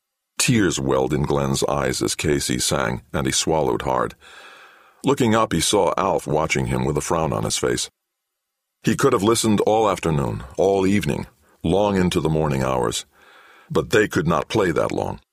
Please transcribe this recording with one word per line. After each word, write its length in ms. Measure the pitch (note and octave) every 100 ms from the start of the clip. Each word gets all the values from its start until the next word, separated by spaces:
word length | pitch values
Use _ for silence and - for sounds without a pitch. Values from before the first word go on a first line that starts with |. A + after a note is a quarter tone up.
| _ _ _ -
Tears 420 | - A#2+ F2+ C#2+
welled 340 | C2+ C2 C2
in 100 | C#2+
Glenn's 400 | C#2+ C#2+ C#2 C2+
eyes 380 | - C#2+ C2 B1
as 140 | G#1+ -
Casey 440 | D#2+ C#2+ - B1+
sang, 420 | - D2 A#1 A#1 -
and 120 | D2+ C2+
he 60 |
swallowed 520 | - - D#2+ C2 A1+
hard. 320 | C2 B1+ A1+ - - - - - - - _ _
Looking 300 | - C#3 A#2+
up, 200 | A2 A2
he 80 | E2+
saw 320 | - G#2 E2+ -
Alf 300 | F#2+ D2 -
watching 400 | D2+ D#2+ - B1
him 160 | B1+ C2
with 120 | C#2+
a 40 |
frown 320 | - E2+ D#2
on 100 | A1
his 140 | G#1+ -
face. 320 | B1+ B1 - _ _ _ _ _ _ _ _ _
He 120 | - -
could 180 | C#3
have 100 | A#2+
listened 380 | G#2 A2+ A2+ G2+
all 280 | - A2 G#2+
afternoon, 540 | F2+ E2+ D2+ B1 G#1+ - -
all 280 | F#2+ G2 F#2+
evening, 420 | G2+ D2 - - _ _ _
long 340 | E2 F#2 G#2 G2
into 240 | F2+ E2+
the 80 | D2
morning 340 | D#2 D2+ C2+
hours. 420 | C2 C2 A#1 - - _ - - - - -
But 220 | E2+ C#2+
they 160 | G#2+ G#2
could 200 | - E2
not 220 | D#2+ -
play 220 | A2 F#2
that 200 | B1+ G#1+
long. 280 | G1+ G1+ G#1 _